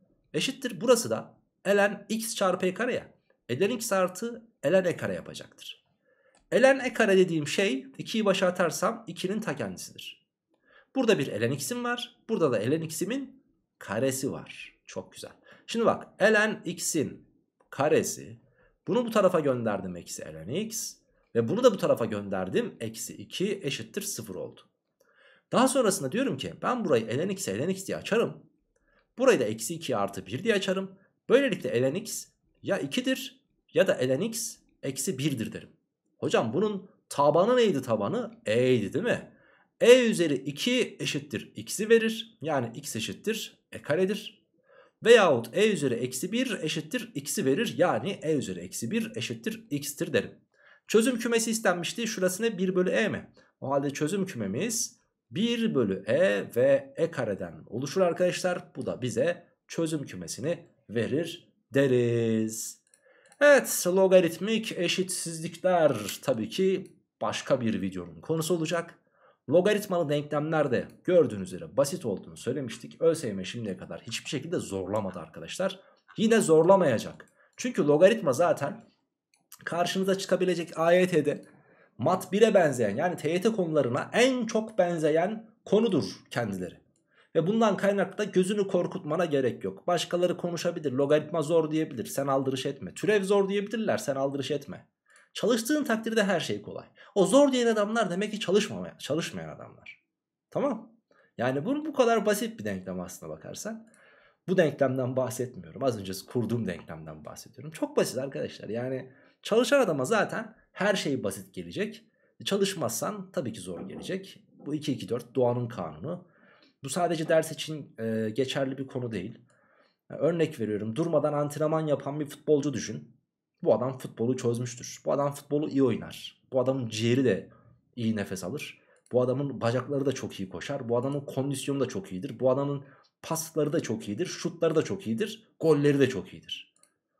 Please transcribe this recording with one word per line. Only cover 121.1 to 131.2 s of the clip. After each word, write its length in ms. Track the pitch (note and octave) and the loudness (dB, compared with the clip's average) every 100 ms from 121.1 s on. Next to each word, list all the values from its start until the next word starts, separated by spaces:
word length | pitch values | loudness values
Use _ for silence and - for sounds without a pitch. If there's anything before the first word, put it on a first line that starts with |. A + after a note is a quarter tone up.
| D3+ D3 | 2 2
antrenman 540 | D3 D3 C#3+ D3+ D#3+ D#3 | 0 -2 0 0 0 0
yapan 320 | C#3 - D3 | -2 -2 -6
bir 60 | C#3+ | -6
futbolcu 480 | - - D3 C#3+ | -4 2 4 4
düşün. 440 | A#2 F#2+ D2+ - _ _ _ _ _ | -2 -6 -8 -12 _ _ _ _ _
Bu 100 | E3 | 2
adam 240 | A2 B2 C3 | 2 2 -4
futbolu 400 | - - A#2 B2+ | -10 -4 -2 0
çözmüştür. 640 | A#2+ A#2 B2 - - - D#3+ | -2 -2 -4 -10 -16 -8 -4
Bu 60 | |
adam 220 | C#3+ C#3+ | -2 -2
futbolu 360 | C#3+ - D3 D3+ | -4 -4 -2 0
iyi 140 | C#3 | 2
oynar. 580 | C3 G#2 E2+ - - - _ | 2 2 -6 -14 -16 -20 _
Bu 60 | C3 | 0
adamın 300 | B2+ C3+ A#2 | 0 0 -4
ciğeri 360 | G#2+ A#2 B2+ B2+ | -2 2 4 4
de 240 | F2+ - - _ _ _ - | 2 -2 -20 _ _ _ -4
iyi 200 | A2+ G#2+ | -2 -2
nefes 280 | G2 F#2+ | -4 -6
alır. 380 | F2+ C#3+ - - _ _ _ | -8 -8 -10 -16 _ _ _
Bu 100 | A#2+ | 0
adamın 400 | B2 B2+ C#3+ A2+ | 2 0 -4 -2
bacakları 440 | A#2 B2+ B2 C#3 C3+ | 0 0 -2 -2 -2
da 60 | |
çok 280 | B2 G2+ - | -2 -6 -8
iyi 100 | F#2 | -10
koşar. 400 | F2 - C#3 A#2+ | -10 -8 -8 -2
Bu 80 | A#2+ | 0
adamın 240 | C3 C#3+ | 0 -4